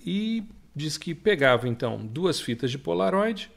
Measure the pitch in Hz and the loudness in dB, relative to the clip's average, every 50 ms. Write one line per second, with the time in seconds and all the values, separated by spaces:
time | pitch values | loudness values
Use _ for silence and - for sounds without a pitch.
0 | - 170 185 202 214 220 226 226 202 - - - - - - 143 151 151 151 - | -6 -2 -2 0 0 0 -2 -4 -4 -8 -16 -20 -20 -14 -8 -6 -4 -4 -6 -6
1 | - 175 160 - - 214 202 147 139 131 123 113 123 123 117 - 131 113 110 107 | -6 -8 -8 0 2 2 4 6 6 6 6 4 2 -2 -2 -2 -2 -4 -4 -6
2 | 110 110 113 156 185 175 143 - - 127 117 120 139 123 131 139 - 165 170 180 | -8 -8 -6 -2 0 0 0 0 -2 -4 -4 -2 -2 -4 -4 -4 -2 -2 0 2
3 | 190 190 185 196 208 226 220 196 - - - | 2 2 4 2 0 0 -2 -6 -10 -16 -18